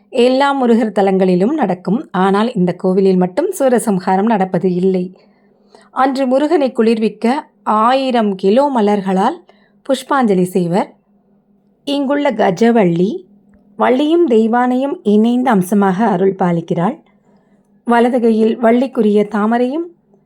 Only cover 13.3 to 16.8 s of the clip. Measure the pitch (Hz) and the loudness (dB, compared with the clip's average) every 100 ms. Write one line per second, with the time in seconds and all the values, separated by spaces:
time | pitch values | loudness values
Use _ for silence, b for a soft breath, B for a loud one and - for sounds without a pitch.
13.3 | _ _ _ _ - 220 254 302 339 339 | _ _ _ _ -4 0 0 2 2 2
14.3 | 220 220 240 247 254 277 - - 208 220 | 2 2 0 0 -2 -4 -4 0 2 2
15.3 | 247 254 214 180 208 202 185 226 180 196 | 0 2 0 2 0 0 0 0 2 0
16.3 | 190 180 170 165 165 | 0 -2 -2 -2 -2